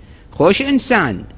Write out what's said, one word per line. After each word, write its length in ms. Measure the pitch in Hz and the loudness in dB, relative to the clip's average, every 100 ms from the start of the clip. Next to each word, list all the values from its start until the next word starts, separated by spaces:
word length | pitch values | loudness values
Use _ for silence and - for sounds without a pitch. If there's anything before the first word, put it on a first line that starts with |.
| - - - | -20 -20 -12
خوش 300 | - 156 202 | 0 2 2
إنسان، 600 | 277 277 - 233 139 92 104 | 0 -2 0 0 0 -4 -12